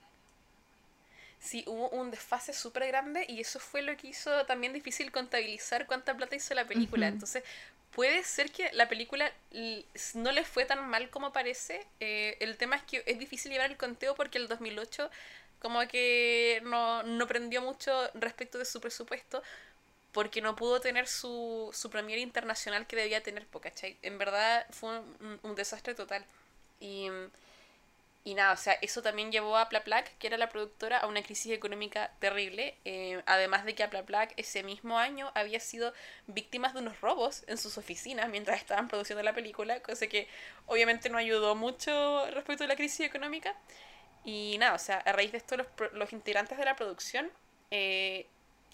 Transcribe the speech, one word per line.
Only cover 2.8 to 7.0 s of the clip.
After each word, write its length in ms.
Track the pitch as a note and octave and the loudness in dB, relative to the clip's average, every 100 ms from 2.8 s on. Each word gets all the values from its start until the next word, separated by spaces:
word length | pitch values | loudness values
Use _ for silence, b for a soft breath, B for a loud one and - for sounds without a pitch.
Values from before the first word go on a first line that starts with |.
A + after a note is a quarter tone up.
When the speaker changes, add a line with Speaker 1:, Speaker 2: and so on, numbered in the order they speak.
| C4 | 2
Speaker 1:
grande 360 | C4 D4 E4 F#4 | 2 2 -2 -2
y 120 | A3+ | -4
eso 200 | A3+ - | -6 -6
fue 220 | - C#4+ | -4 -2
lo 140 | C#4+ C#4 | -2 -4
que 120 | C4+ | -8
hizo 360 | - D4+ C#4+ C4+ | -6 2 4 4
también 260 | B3 B3 | 2 0
difícil 400 | C#4+ C4+ B3 C#4 | -4 -4 -4 -2
contabilizar 720 | B3+ B3 A#3+ G#3+ G#3+ - A#3+ - | -2 0 0 0 -4 0 0 0
cuánta 300 | C4 C4+ B3 | -2 0 -2
plata 180 | B3+ | -2
hizo 200 | C#4+ - | -4 0
la 100 | C4 A#3 | 0 2
película. 400 | A3 A3+ A3+ | 4 4 6